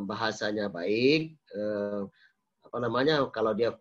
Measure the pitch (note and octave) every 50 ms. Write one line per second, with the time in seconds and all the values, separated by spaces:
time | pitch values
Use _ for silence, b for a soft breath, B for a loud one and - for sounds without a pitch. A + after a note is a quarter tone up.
0 | G2+ G2 G#2+ G#2 A2+ A2 G#2+ - A2+ G#2+ G#2 G#2+ G2+ G#2 G2 E2+ E2+ F#2+ G#2+ A2+
1 | B2 C3+ D3+ D#3+ D#3+ D#3+ D#3 - _ - - G2+ G#2 G#2+ G#2+ G2+ G2+ G2+ G2+ G2+
2 | G2 G2+ b b b b b b _ _ _ _ _ - - A#2+ B2 A#2 A#2 B2
3 | C3+ D3+ D#3 D3 C3 A#2+ - A2 A2 A2 G#2+ G2+ A#2 A2+ - -